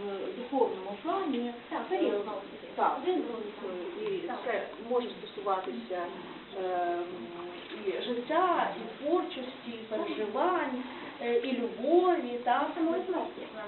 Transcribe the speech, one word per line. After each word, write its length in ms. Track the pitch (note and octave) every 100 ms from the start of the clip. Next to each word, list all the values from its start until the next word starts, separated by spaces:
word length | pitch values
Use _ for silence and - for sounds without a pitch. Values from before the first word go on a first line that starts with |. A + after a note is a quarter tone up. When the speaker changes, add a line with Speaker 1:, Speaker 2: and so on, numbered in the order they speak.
| G3+
Speaker 1:
в 320 | G3 F#3 -
духовному 600 | B3 C4+ A#3+ F#3+ G3 G3+
плані, 500 | D#4+ G4 E4+ A#3+ A#3+ A#3 -
Speaker 2:
Так, 140 | C#4+ A#3+
період, 240 | F#4 B3
Speaker 1:
е, 100 | G#3
Speaker 2:
знову 160 | G#3+ G3
ж 40 | - -
таки. 120 | - -
Speaker 1:
так, 220 | G#3 -
Speaker 2:
Один 180 | F4+ E4 A#3
другий, 240 | A3 G3+ - F#3+ F4+ - G3+ G#3+
Speaker 1:
е, 40 | F#3
і 120 | E4
Speaker 2:
так. 100 | A#3+ B3+
Speaker 1:
це 220 | G3+ - - A#3
може 180 | B3 A#3
стосуватися, 920 | - - G3+ G3 F#3+ F#3+ - - F3+ F3 - - - - F#3+
ем, 400 | F#3 F3 F3 F3 F3 F3+ - F3 - - - G#3+ G3+
і 40 | E3+
життя, 680 | - A#3+ B3 D#4+ F#4 E4 - -
і 260 | - -
творчості, 640 | C#4+ F4 - C4 B3+ - A#3+
і 40 | A3+ A3
переживань, 960 | G#3+ - - G#3 C4 F4 E4+ C4+ B3 - - - -
е, 120 | A#3 A#3+
і 140 | C4+ A#3
любові, 840 | A#3 A3 C4+ F4 F4+ E4+ A#3+ A#3+
так? 260 | A#3+ C4 D4+ F4
Speaker 2:
Це 60 |
моя 220 | E4 F4+ F#4
смерть, 320 | D#4+ - -
як 80 | -
вона 120 | G#3+